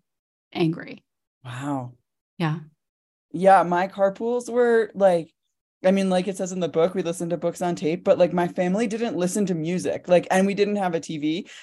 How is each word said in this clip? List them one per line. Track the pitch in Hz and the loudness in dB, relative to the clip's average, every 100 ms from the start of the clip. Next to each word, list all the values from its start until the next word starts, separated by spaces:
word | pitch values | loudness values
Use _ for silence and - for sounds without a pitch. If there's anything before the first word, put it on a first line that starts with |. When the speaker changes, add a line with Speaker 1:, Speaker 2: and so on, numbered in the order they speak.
| _ _ _ _ _ | _ _ _ _ _
Speaker 1:
angry. | - 165 170 - - _ _ _ _ | -2 -2 -2 -10 -18 _ _ _ _
Speaker 2:
Wow. | 127 123 143 139 123 123 _ _ _ - | -16 -10 -6 -6 -8 -16 _ _ _ -4
Speaker 1:
Yeah. | 165 165 - _ _ _ _ _ _ | -4 -4 -10 _ _ _ _ _ _
Speaker 2:
Yeah, | 170 190 190 | 2 6 6
my | 170 175 190 | 6 0 -2
carpools | 202 196 190 233 247 240 | 0 -2 0 -4 -4 -4
were, | 240 240 226 220 | 0 2 2 0
like, | 185 196 175 160 _ _ _ _ _ | 2 2 2 -2 _ _ _ _ _
I | 185 | 2
mean, | 196 190 | 2 2
like | 185 190 | 0 -2
it | 190 | -6
says | 185 | -6
in | 185 | -4
the | 165 | -2
book, | 160 175 | 2 0
we | 185 | 0
listened | 170 170 170 | -4 -4 -4
to | 170 | -4
books | 170 170 | -4 -4
on | 180 | -4
tape, | 175 156 175 | -2 -2 -2
but, | - 160 | 2 4
like, | 175 | 4
my | 180 175 | 2 -2
family | - 180 196 233 | -2 -2 0 -2
didn't | 214 233 165 | -2 -4 -2
listen | 180 214 190 | -2 0 -2
to | |
music, | 165 156 180 147 - - | -2 -2 -2 -4 -4 2
like, | 175 175 | 2 4
and | 190 196 | 2 2
we | |
didn't | 202 202 202 | 2 0 0
have | 185 | -2
a | 165 | -4
T | - 160 | -6 -4
V. | 151 165 208 - | -4 -4 -8 -18